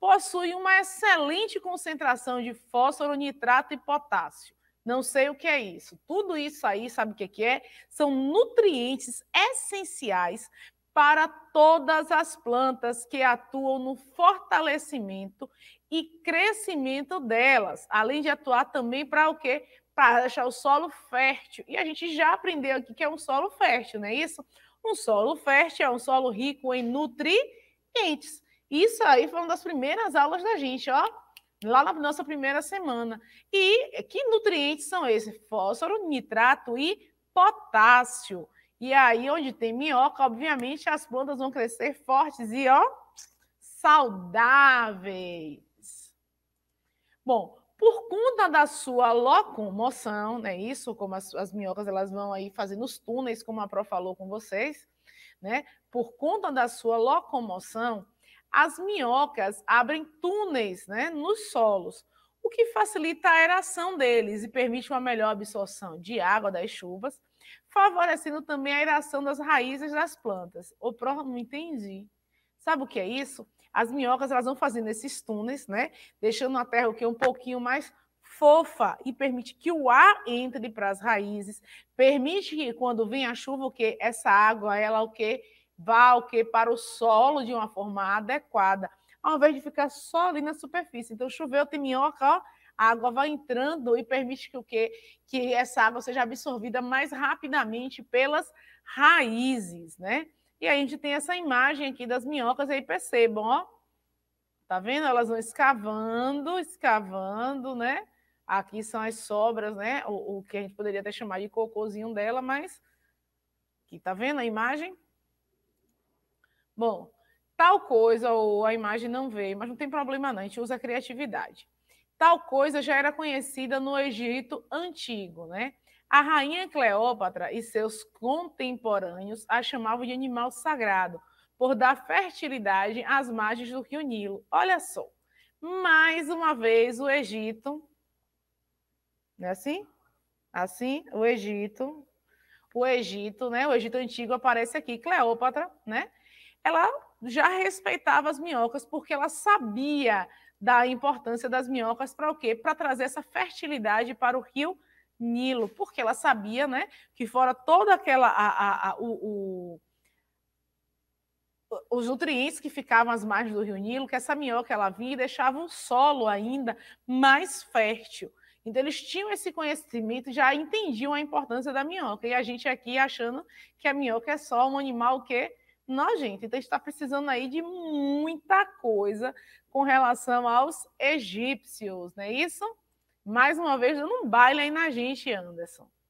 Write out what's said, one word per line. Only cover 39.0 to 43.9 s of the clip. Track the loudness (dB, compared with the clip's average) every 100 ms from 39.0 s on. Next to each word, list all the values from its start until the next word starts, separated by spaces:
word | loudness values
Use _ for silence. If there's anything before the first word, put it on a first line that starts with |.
| 8 6 2
onde | -2 -2
tem | -4 -4
minhoca, | -2 0 4 4 4
obviamente, | 0 0 -2 -2 -4 -6 -4
as | -4 -4
plantas | -6 -6 -4
vão | -6
crescer | -4 -4 -2 -6
fortes | -6 0 2 2 -2 -8
e, | 0 6
ó, | 6 6 0 -20 -20 -20 _ _ _
saudáveis. | -20 0 6